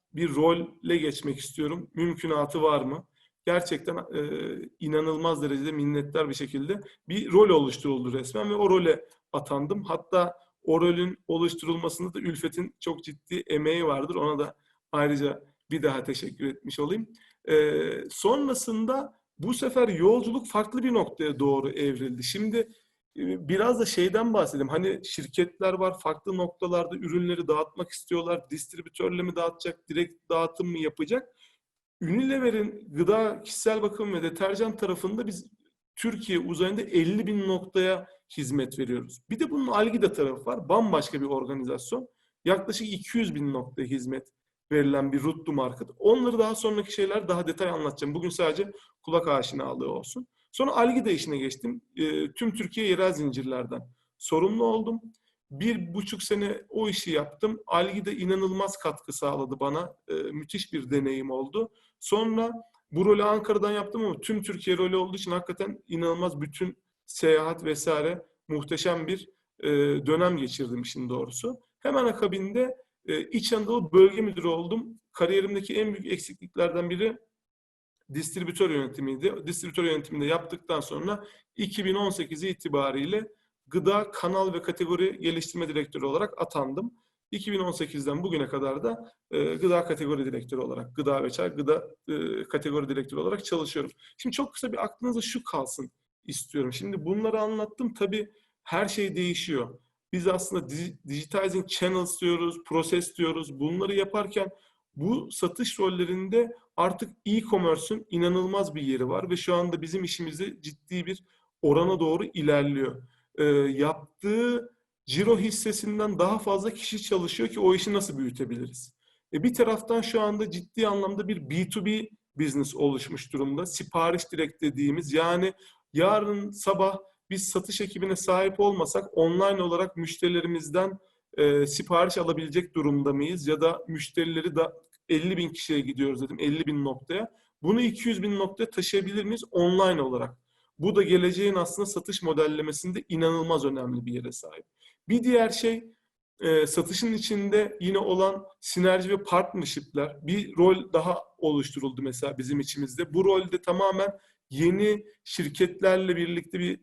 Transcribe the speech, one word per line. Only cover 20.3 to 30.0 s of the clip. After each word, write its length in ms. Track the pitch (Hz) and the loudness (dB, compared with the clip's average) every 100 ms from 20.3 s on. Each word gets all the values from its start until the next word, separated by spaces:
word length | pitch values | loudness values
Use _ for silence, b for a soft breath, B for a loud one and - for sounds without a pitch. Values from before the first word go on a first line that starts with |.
| 240 - | -2 -2
farklı 360 | 208 214 247 | 0 0 0
bir 100 | 254 | 2
noktaya 460 | 226 - - 156 131 | 2 2 -2 -2 2
doğru 300 | 139 135 135 | 2 2 0
evrildi. 540 | - 143 123 131 123 | 0 -2 0 -4 -6
Şimdi, 340 | 123 196 214 233 226 b b b _ - | -4 -2 0 0 -2 b b b _ -6
e, 300 | 180 185 147 | -4 -4 0
biraz 320 | 190 226 233 | 2 4 2
da 60 | 220 | 2
şeyden 480 | - 180 214 233 | 2 2 4 2
bahsedeyim. 360 | 214 165 143 135 | 2 2 0 0
Hani 320 | 156 185 190 | 0 0 -2
şirketler 720 | - - 131 - 175 - 190 | -6 -10 -4 0 0 0 0
var, 260 | 185 185 185 | 2 0 -2
farklı 380 | 156 156 - 185 | -4 -4 -4 -2
noktalarda 580 | 175 - 180 175 170 - | -4 -4 -2 0 -2 -4
ürünleri 520 | 143 170 175 175 156 | -2 0 0 0 0
dağıtmak 440 | 156 156 - 175 | 0 0 -4 -10
istiyorlar. 580 | - - 170 170 170 - | -10 -4 -2 0 -4 -4
Distribütörle 720 | 156 - 165 165 - 185 180 | -12 -12 -16 -14 -4 -2 0
mi 140 | 180 170 | -2 -2
dağıtacak, 540 | 170 165 175 165 - | -2 -2 -8 -8 -6
direkt 400 | 156 | -4